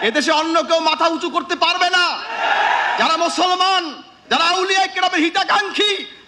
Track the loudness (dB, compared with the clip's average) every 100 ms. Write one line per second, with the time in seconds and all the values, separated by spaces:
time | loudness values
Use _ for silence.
0 | 0 0 2 0 2 0 2 0 2 2
1 | 0 0 -2 -4 -4 -2 0 2 2 2
2 | 0 -2 -8 -4 -2 0 0 0 -2 0
3 | 0 2 0 0 0 2 2 0 -2 -12
4 | -20 -20 -4 0 2 0 0 0 0 0
5 | -2 0 0 0 0 0 0 -2 -2 -2
6 | -8 -18